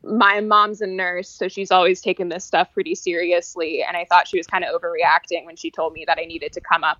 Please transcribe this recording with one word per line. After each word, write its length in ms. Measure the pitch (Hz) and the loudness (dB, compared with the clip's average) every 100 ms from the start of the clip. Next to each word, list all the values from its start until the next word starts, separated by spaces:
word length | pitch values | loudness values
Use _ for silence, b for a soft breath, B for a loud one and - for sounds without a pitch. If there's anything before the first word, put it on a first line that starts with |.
| - | -2
my 320 | 220 202 202 | 2 4 4
mom's 420 | 214 208 208 208 | 4 4 4 -2
a 40 | 208 | -6
nurse, 440 | 185 180 180 185 | -4 -4 -4 -8
so 180 | - 185 | -6 -6
she's 220 | 202 196 | -6 2
always 320 | 185 180 185 | 4 4 2
taken 260 | 226 185 175 | -2 -4 -4
this 160 | 170 | -6
stuff 260 | - 170 180 | -2 0 0
pretty 200 | - 165 | -2 -4
seriously, 880 | 180 - 170 175 175 170 175 160 147 | -4 -4 -2 0 0 -2 -6 -4 -4
and 140 | 139 175 | -4 -6
I 80 | |
thought 240 | 170 175 - | 4 4 4
she 80 | 185 | -4
was 100 | 170 | -2
kinda 200 | 190 165 | -4 -2
overreacting 800 | 170 170 165 165 160 - 170 160 | -4 -4 0 4 4 2 -8 -8
when 100 | 165 | -12
she 140 | 165 | -10
told 240 | - 160 | -4 -6
me 100 | 156 160 | -4 -2
that 120 | 165 | -2
I 80 | 165 | -2
needed 260 | 165 151 | -10 -10
to 80 | - | -12
come 240 | - 165 | -2 2
up, 140 | 156 | 2